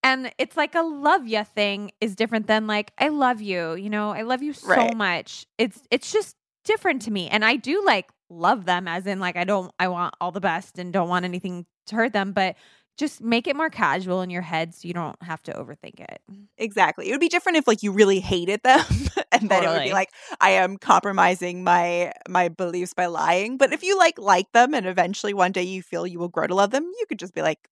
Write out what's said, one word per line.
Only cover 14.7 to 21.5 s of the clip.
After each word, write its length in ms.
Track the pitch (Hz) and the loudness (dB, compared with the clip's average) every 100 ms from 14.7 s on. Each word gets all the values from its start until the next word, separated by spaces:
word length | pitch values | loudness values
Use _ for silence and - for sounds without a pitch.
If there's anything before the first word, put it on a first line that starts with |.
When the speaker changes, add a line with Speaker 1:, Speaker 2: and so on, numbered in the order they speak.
Speaker 1:
so 120 | 165 170 | -8 -10
you 80 | |
don't 260 | 175 160 - | -8 -8 -10
have 200 | 175 160 | -12 -12
to 100 | - | -10
overthink 460 | - 123 147 - - | -12 -12 -16 -20 -20
it. 240 | - - _ 196 202 _ | -20 -20 _ -20 -20 _
Speaker 2:
Exactly. 520 | 226 202 175 - - | -6 2 2 2 -4
It 40 | |
would 80 | 262 | 0
be 80 | 330 | 2
different 300 | 339 381 330 | 0 2 2
if, 80 | 269 | 4
like, 160 | 226 | 2
you 80 | 208 | 0
really 300 | 190 208 196 | 4 6 6
hated 420 | 180 180 175 208 | 0 -2 -2 -2
them 220 | 254 262 | 6 6
<laughs> 480 | - 214 269 - - | 6 0 0 -4 0
and 180 | - 208 | 2 4
then 140 | 190 | 2
it 20 | 185 | 2
would 160 | 165 | 0
be 60 | 131 | 0
Speaker 1:
Totally. 40 | |
Speaker 2:
like, 200 | 190 190 - - 311 | -2 -2 -8 -16 2
"I 100 | 190 | 4
am 260 | 190 185 196 | 4 2 -2
compromising 840 | - 185 202 196 180 185 180 | -2 0 0 2 2 2 -4